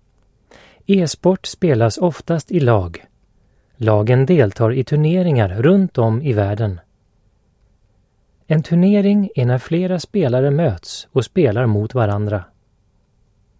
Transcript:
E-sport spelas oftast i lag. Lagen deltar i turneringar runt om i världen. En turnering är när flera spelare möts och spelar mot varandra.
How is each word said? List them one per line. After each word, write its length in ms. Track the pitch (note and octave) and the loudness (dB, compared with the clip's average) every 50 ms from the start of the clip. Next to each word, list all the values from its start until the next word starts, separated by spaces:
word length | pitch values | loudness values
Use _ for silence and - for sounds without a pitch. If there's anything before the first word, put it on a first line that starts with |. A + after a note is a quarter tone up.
| _ _ _ _ _ _ _ _ _ _ - - - - _ _ _ | _ _ _ _ _ _ _ _ _ _ -20 -20 -20 -20 _ _ _
E-sport 600 | - G3 F#3+ F3 D3 - - - F3+ F#3+ F#3 - | 0 0 0 0 -2 -4 -2 0 0 0 0 -4
spelas 520 | - - - - E3+ C#3 A2 A#2 A2+ - - | -10 -6 -2 0 0 2 2 2 0 0 0
oftast 540 | - F3 C#3+ - - - E3+ D#3+ - - - | -2 -2 -2 -4 -6 -4 -4 -4 -4 -4 -2
i 80 | F3 | 0
lag. 440 | C#3+ A#2+ A#2 G#2 F#2 F2 E2+ - - _ _ _ _ _ _ _ _ _ _ _ _ _ _ | 2 2 2 2 0 -4 -10 -14 -20 _ _ _ _ _ _ _ _ _ _ _ _ _ _
Lagen 500 | - A#2 A2 G#2+ G#2 G#2+ G#2+ B2+ B2+ C3+ | -4 0 2 2 2 2 2 2 2 2
deltar 460 | C3 F#3 D#3+ B2 G2+ - - B2+ A2 B2 | 2 4 2 2 2 0 0 -2 0 0
i 120 | C#3 B2 | -2 -2
turneringar 640 | - D3 D3 D3+ D#3 E3+ F#3 F3+ F3 D3 B2 G#2+ F#2 | -2 0 0 0 0 0 0 0 0 0 0 0 0
runt 500 | F2+ G#2 A#2+ D#3 F#3+ G3+ F#3+ F3+ - - | -2 0 2 2 4 2 2 0 0 -2
om 240 | A2+ A2+ A2 A#2 D3+ | 0 0 0 -2 -2
i 100 | D3 A#2 | -2 0
världen. 480 | G#2 G2+ G2 G#2 A2 A#2 G#2 F#2 E2+ - _ _ _ _ _ _ _ _ _ _ _ _ _ _ _ _ _ _ _ _ _ _ _ _ _ _ _ _ _ _ _ _ | 0 0 -2 -2 -4 -4 -4 -6 -8 -12 _ _ _ _ _ _ _ _ _ _ _ _ _ _ _ _ _ _ _ _ _ _ _ _ _ _ _ _ _ _ _ _
En 160 | - D#3 D#3 D3+ | -2 -2 -2 0
turnering 680 | - E3+ F3 F3 G3 G#3 G#3 G3 G3+ G3+ G#3 G3 F#3+ - | 0 0 2 4 4 4 2 2 2 2 2 0 -2 -2
är 100 | - B2 | -2 0
när 140 | A#2+ B2 B2+ | 0 0 -2
flera 400 | - - D#3+ E3+ F#3 F#3 F#3 F3 | -2 -4 -4 -2 -2 -2 -4 -4
spelare 520 | - - - G#3 E3+ B2+ A#2 B2+ C3+ C#3+ | -6 -4 -2 -2 0 0 0 0 0 0
möts 580 | C#3 D3+ E3+ C#3+ G2 F2 - - - - - - - | 0 0 0 0 -2 -4 -8 -14 -16 -16 -16 -4 -4
och 120 | C3+ A2 | -4 -4
spelar 420 | - - F#3+ E3 A#2+ G2 A#2 C3 | -2 0 0 0 2 2 0 0
mot 280 | A#2 G#2+ G#2 G#2+ A2 - | 0 0 0 -2 -2 -2
varandra. 500 | B2+ A#2 G#2 G2+ G2+ G#2 G#2 G2+ G2+ F#2 - _ _ _ _ _ _ _ _ _ _ _ _ _ _ _ _ _ _ _ _ _ _ | -2 0 0 0 -2 -2 -4 -4 -6 -6 -10 _ _ _ _ _ _ _ _ _ _ _ _ _ _ _ _ _ _ _ _ _ _